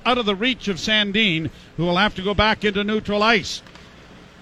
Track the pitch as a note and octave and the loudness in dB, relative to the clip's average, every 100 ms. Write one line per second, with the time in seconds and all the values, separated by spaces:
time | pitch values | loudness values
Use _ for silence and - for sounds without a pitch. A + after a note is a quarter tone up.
0 | A3+ B3 G#3 F#3+ B3+ - G3+ E3 A3 G#3+ | 0 0 0 0 -2 -2 -4 -4 0 0
1 | G3+ G3+ G#3+ D#3+ D#3+ - - - F3 F3 | 2 2 2 0 -4 -8 -12 -4 0 2
2 | G#3 G3+ F#3+ G3 G#3+ G#3 G#3 G3 G#3 G#3+ | 0 0 -2 2 2 2 0 -2 -2 -2
3 | G3+ G#3 A3 A3 - - - - - - | -2 2 4 2 0 -10 -14 -20 -20 -20
4 | - - - - | -20 -20 -20 -20